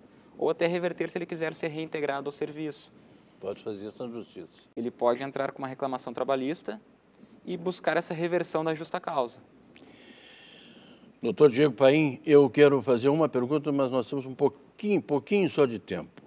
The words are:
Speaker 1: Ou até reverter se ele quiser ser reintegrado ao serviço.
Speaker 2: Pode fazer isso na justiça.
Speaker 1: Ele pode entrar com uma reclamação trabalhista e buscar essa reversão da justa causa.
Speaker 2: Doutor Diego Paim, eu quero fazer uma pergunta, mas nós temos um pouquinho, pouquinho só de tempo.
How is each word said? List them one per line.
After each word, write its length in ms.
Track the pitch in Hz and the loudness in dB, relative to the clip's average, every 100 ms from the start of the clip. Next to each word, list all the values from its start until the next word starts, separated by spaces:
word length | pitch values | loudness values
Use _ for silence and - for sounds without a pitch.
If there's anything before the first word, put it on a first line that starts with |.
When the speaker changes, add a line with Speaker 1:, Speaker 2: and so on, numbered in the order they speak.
| - - - - | -20 -20 -20 -4
Speaker 1:
Ou 120 | 147 | -2
até 180 | 160 170 | 0 0
reverter 420 | 180 175 170 165 | 0 -2 -4 -6
se 80 | 180 | -6
ele 80 | 170 | -8
quiser 300 | 165 160 156 | -6 -6 -6
ser 140 | 165 | -8
reintegrado 580 | 151 160 156 143 139 139 | -6 -8 -4 -4 -4 -8
ao 20 | |
serviço. 600 | 139 151 151 156 143 - - - - _ _ | -8 -8 -6 -10 -10 -16 -20 -20 -20 _ _
Speaker 2:
Pode 240 | 98 101 | -10 -8
fazer 240 | 113 101 104 | -10 -10 -12
isso 180 | - 127 | -12 -12
na 80 | |
justiça. 540 | 117 98 - - - - - | -12 -14 -16 -18 -20 -16 -8
Speaker 1:
Ele 160 | 120 | -8
pode 320 | - 120 120 | 0 2 2
entrar 280 | 139 131 139 | -2 -6 -6
com 80 | - | -6
uma 80 | 135 | -10
reclamação 460 | 131 135 127 - | -6 -6 -6 -8
trabalhista 640 | 120 127 135 131 165 - 107 - _ _ _ - - - | -4 0 0 -2 -6 -8 -12 -14 _ _ _ -20 -18 -10
e 100 | 180 | -6
buscar 400 | 170 175 - 160 | -6 -4 -2 -2
essa 160 | 170 | -2
reversão 500 | 165 170 175 170 160 | -4 -2 -2 -2 -2
da 120 | 160 160 | -2 -4
justa 240 | 160 180 | -6 -8
causa. 400 | - 151 120 - - - - - - - - - - - - - - - - - - _ | -4 -2 -4 -6 -20 -20 -20 -20 -20 -20 -20 -20 -20 -20 -20 -20 -20 -20 -20 -20 -20 _
Speaker 2:
Doutor 280 | 117 98 151 | -4 6 6
Diego 240 | 117 113 | 6 2
Paim, 480 | 104 135 151 151 123 - | 4 6 6 2 -2 4
eu 240 | 143 135 | 6 6
quero 320 | 147 147 135 | 6 6 6
fazer 280 | 117 120 135 | 2 2 4
uma 180 | 156 151 | 2 2
pergunta, 440 | 127 123 151 143 | 0 -2 -2 -2
mas 180 | 139 131 | -2 0
nós 160 | 127 113 | -2 -4
temos 180 | 143 131 | -6 -8
um 100 | 127 | 0
pouquinho, 680 | 139 - - - 208 190 | 0 0 -12 -8 0 0
pouquinho 480 | - 143 - 202 165 | 0 -2 0 2 2
só 160 | - 135 | 2 2
de 140 | 110 | 0
tempo. 420 | - 87 - - | -6 -8 -8 -16